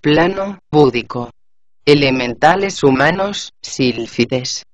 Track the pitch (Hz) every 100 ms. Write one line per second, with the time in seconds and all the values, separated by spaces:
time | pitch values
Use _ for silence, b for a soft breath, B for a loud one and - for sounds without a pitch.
0 | 147 151 170 196 196 196 _ 151 143 120
1 | 107 123 120 - _ _ _ _ - 147
2 | 139 131 123 113 147 185 196 185 143 131
3 | 147 185 196 202 - _ - - 127 117
4 | 113 - 120 131 127 - -